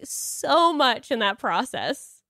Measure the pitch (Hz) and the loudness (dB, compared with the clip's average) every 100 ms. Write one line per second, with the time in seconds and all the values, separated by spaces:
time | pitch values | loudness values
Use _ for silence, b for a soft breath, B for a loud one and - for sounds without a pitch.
0 | - - - - - 294 339 302 269 226 | -10 -10 -8 -6 2 4 4 4 2 0
1 | - 240 202 208 233 170 - 147 123 277 | -2 -2 0 -2 -2 -2 -2 -4 -6 -6
2 | - - _ | -10 -20 _